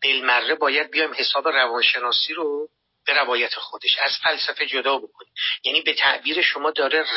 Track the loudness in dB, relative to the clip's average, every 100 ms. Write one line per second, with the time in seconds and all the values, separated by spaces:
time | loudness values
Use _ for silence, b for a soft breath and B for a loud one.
0 | 0 0 2 2 2 0 2 2 0 0
1 | -2 0 0 0 2 2 2 4 2 2
2 | 0 0 -2 -2 -2 -2 -6 _ _ _
3 | 0 2 2 0 -2 -6 -10 -6 -2 0
4 | 0 0 -2 -2 -2 -4 -2 -2 0 -2
5 | -4 -18 -18 -6 B B -2 0 0 2
6 | 2 2 -2 0 0 2 -2 0 2 2
7 | 0